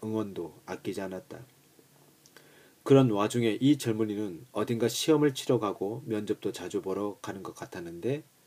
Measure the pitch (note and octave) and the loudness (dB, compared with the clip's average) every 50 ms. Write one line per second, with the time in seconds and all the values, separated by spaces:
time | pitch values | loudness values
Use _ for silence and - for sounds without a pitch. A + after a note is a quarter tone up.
0 | A2 A2 A2 G#2+ G#2 G2+ F#2 F2 E2+ D#2 - - - - F#2 F2+ - G#2 F2+ G2 | -6 -4 -2 -2 -4 -4 -6 -8 -10 -10 -12 -16 -12 -12 -12 -8 -8 -8 -8 -6
1 | F#2+ F#2+ F#2 F#2 - - E2+ - - - _ _ _ _ _ - _ _ _ _ | -8 -8 -8 -10 -12 -14 -16 -18 -18 -20 _ _ _ _ _ -20 _ _ _ _
2 | _ _ _ _ _ - _ - - - - - - - _ _ _ - C3+ C3+ | _ _ _ _ _ -20 _ -20 -20 -20 -20 -20 -20 -20 _ _ _ 8 8 8
3 | C3 A#2 G#2 G2 G#2 A2 - B2 A#2 A2+ G2+ - B2+ C#3+ D3 C3 - A#2+ A2 G#2+ | 10 8 4 2 2 2 2 2 2 2 2 4 4 4 4 4 2 0 0 0
4 | A2+ G#2+ G2+ G#2 G#2+ G2 E2+ D#2 - - - G#2 A2 A#2+ A#2+ A2+ A#2+ A2+ - - | 0 -2 -2 -4 -4 -6 -8 -10 -14 -8 -4 -4 -2 -2 0 0 0 0 0 0
5 | - E3 D#3 D3 D3+ D3 C3 - - - C3 A2 G#2+ G2+ F2+ - F#2+ G2+ A#2 C3 | 2 4 4 4 4 2 0 0 0 0 2 2 2 -2 -2 -2 -4 -4 -6 -8
6 | - C#3 A2 G#2 G#2 G#2 G#2 - - G2+ - - - - - G2 E2+ F#2+ F#2 G2 | -6 -4 -4 -4 -2 -4 -6 -4 -4 -6 -6 -6 -8 -6 -6 -4 -4 -4 -4 -4
7 | G#2 G#2 F#2+ - - A2 F#2+ G2 F2+ F2 D#2+ - E3+ - - - E2+ E2+ - E3+ | -4 -6 -8 -10 -12 -12 -10 -10 -12 -12 -12 -12 -14 -12 -12 -12 -10 -10 -12 -6
8 | - A#2 C#3 D#3 D3+ _ _ _ _ | -4 -4 -4 -4 -6 _ _ _ _